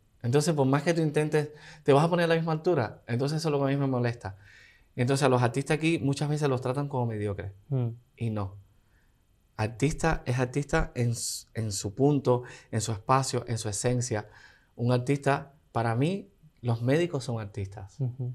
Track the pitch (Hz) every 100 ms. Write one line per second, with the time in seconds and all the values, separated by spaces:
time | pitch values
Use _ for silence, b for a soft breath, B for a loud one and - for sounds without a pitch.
0 | _ _ 120 139 151 151 131 139 175 165
1 | 156 151 156 151 147 B B B - 139
2 | 165 175 170 165 165 160 180 156 107 -
3 | - 117 139 156 160 143 135 139 139 127
4 | 120 117 98 98 b b b b b -
5 | 123 135 139 127 120 139 139 151 160 165
6 | 135 139 147 151 147 127 123 131 143 135
7 | 120 107 104 98 98 - - 135 120 117
8 | _ - 117 104 98 - - _ _ _
9 | _ _ _ _ _ - 110 117 139 -
10 | 165 156 - 123 123 143 143 160 156 -
11 | 120 117 - - - - 110 101 104 101
12 | 139 147 127 123 123 B B 117 110 107
13 | - 131 131 123 - 113 107 101 123 127
14 | 120 107 - b b b b - 120 123
15 | 123 143 143 143 - - _ 120 113 113
16 | 147 196 - _ - _ 120 117 120 147
17 | 175 147 127 117 101 104 98 107 98 -
18 | 127 123 123